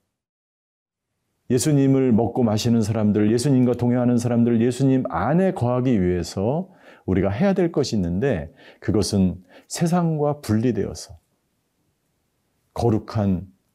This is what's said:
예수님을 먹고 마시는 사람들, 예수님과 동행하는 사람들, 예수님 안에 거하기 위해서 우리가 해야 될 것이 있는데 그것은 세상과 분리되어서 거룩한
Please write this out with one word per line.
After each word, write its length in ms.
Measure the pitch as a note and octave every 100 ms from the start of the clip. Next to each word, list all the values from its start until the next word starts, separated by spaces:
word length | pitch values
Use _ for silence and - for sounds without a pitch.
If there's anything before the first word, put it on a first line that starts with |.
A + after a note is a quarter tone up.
| _ _ _ _ _ _ _ _ _ _ _ _ _ _ -
예수님을 640 | B2+ D#3 C#3+ C3+ C3+ C3
먹고 300 | G#2+ A2+ C3
마시는 400 | A#2 G#2+ A#2 A#2
사람들, 480 | G#2 A2 G#2 G#2 G#2+
예수님과 420 | A#2 C#3+ B2+ B2
동행하는 440 | A#2+ A#2+ B2 B2 A#2+
사람들, 420 | A#2+ A#2 A#2+ A#2
예수님 420 | A#2+ B2 C3+ C3 -
안에 440 | E2+ A2 E3+ F#3+
거하기 500 | F#3 A#2+ B2+ B2+ A2
위해서 680 | F2+ F2+ E2 G2 G#2+ D#3 F#3+ - - - -
우리가 240 | F#2 G2
해야 220 | G#2 G3
될 180 | F#3+ E3+
것이 240 | - C3 A2
있는데 560 | E2+ F2+ C#3 F#2 C#2+ - - -
그것은 640 | - G2+ F#2+ G2+ F#2 F2 - - _
세상과 720 | - E3+ F3 E3+ D#3 D3 D3
분리되어서 800 | - G#2+ B2 G#2 F2 F2 - - _ _ _ _ _ _ _ _ _ _ _ _ _ _ _
거룩한 720 | - A#2 G#2+ - G#2+ G2+ F2 F#2+ _ _